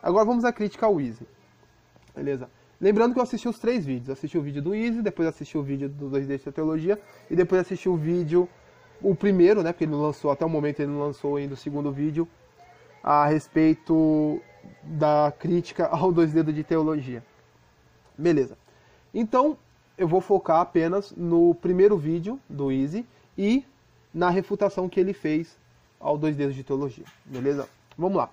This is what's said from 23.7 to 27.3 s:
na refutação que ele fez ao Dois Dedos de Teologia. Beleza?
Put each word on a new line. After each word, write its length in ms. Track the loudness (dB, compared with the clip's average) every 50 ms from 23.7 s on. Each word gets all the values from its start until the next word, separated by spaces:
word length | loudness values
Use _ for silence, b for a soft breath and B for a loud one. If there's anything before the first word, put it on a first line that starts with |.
| _ _ _ _ _ _ _ _ _
na 160 | -2 0 2
refutação 600 | 2 0 -2 -4 -4 -2 -2 -2 -2 -2 -6 -4
que 100 | 0 0
ele 140 | 0 0 -2
fez 440 | -4 -4 -2 -2 -2 -4 -6 _ _ _ _ _ _ _ _ _ _
ao 180 | -4 -4 -4 -2
Dois 180 | -2 -4 -2
Dedos 200 | -2 -2 -4 -4
de 80 | -6 -6
Teologia. 420 | -6 -4 -4 -4 -6 -8 -12 -20 -20 _ _ _
Beleza? 420 | -14